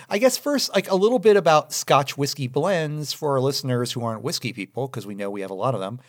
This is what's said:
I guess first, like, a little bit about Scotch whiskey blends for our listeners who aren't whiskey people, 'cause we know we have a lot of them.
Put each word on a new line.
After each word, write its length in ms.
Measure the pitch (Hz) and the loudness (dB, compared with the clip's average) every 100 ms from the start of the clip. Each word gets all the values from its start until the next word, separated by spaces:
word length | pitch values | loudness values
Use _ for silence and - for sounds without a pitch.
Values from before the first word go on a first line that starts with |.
| - | -4
I 100 | 202 | 2
guess 180 | 254 - | 2 2
first, 340 | 285 285 - | -2 0 0
like, 160 | 202 190 | -2 0
a 40 | |
little 240 | 185 208 247 | 2 4 4
bit 180 | 220 202 | 6 6
about 360 | 165 151 - | 6 4 2
Scotch 440 | - - 143 135 - | -6 2 4 2 -2
whiskey 300 | 139 - 127 | -4 -2 -4
blends 640 | 143 175 180 151 151 143 | -2 0 0 -2 -6 -8
for 200 | - 151 | -4 0
our 80 | 135 | 2
listeners 520 | 135 135 135 123 123 | 0 -2 -2 -2 -2
who 100 | 123 | -4
aren't 180 | 117 110 | -4 -4
whiskey 300 | 123 170 117 | -6 -6 -6
people, 320 | 101 92 - 131 | -6 -8 -6 -8
'cause 180 | 123 98 | -8 -10
we 80 | |
know 140 | 101 101 | -8 -6
we 100 | 101 | -6
have 80 | 95 | -8
a 40 | |
lot 200 | 95 120 | -4 -2
of 60 | 113 | -2
them. 200 | 95 123 | -6 -10